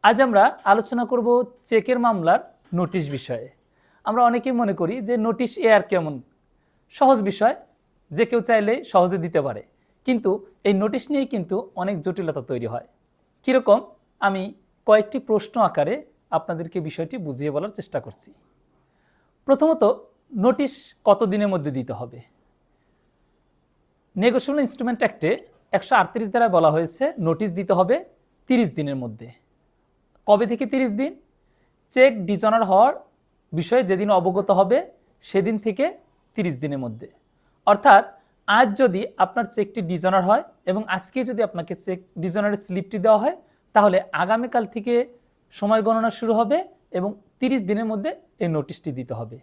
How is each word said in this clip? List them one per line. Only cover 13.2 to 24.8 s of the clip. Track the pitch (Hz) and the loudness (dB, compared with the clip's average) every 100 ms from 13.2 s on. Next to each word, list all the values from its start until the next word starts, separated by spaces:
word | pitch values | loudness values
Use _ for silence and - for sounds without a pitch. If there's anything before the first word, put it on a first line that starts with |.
| _ _ | _ _
কীরকম? | - 262 254 208 - _ _ _ | 0 0 4 2 2 _ _ _
আমি | 202 190 190 - _ _ - | -2 -2 -8 -14 _ _ 4
কয়েকটি | 214 214 269 | 4 4 -8
প্রশ্ন | 262 214 208 247 190 | -2 -2 -2 0 0
আকারে | - 147 262 - _ _ | 0 -2 -4 -10 _ _
আপনাদেরকে | 160 - 170 165 185 160 | -6 -4 -8 -6 -8 -8
বিষয়টি | - 165 262 160 | -8 -10 -8 -10
বুঝিয়ে | 127 147 | -6 -4
বলার | 143 196 202 | -4 -6 -10
চেষ্টা | - 139 | -10 -10
করছি। | - - - _ _ _ _ _ _ _ _ _ _ _ - | -10 -18 -20 _ _ _ _ _ _ _ _ _ _ _ 0
প্রথমত, | 269 302 320 208 - - _ _ 240 214 | 2 2 4 2 0 -8 _ _ -2 0
নোটিশ | 262 277 - - _ | 0 -4 -6 -20 _
কত | - 202 220 | 2 2 2
দিনের | 208 208 | 0 -2
মধ্যে | 185 147 | -2 -4
দিতে | 131 127 | -6 -8
হবে? | 107 120 120 - _ _ _ _ _ _ _ _ _ _ _ _ _ _ _ _ _ _ 190 | -10 -12 -16 -20 _ _ _ _ _ _ _ _ _ _ _ _ _ _ _ _ _ _ 0
নেগোশিয়েবল | 220 247 254 294 | 2 2 0 -2
ইনস্ট্রুমেন্ট | 262 - | -2 -2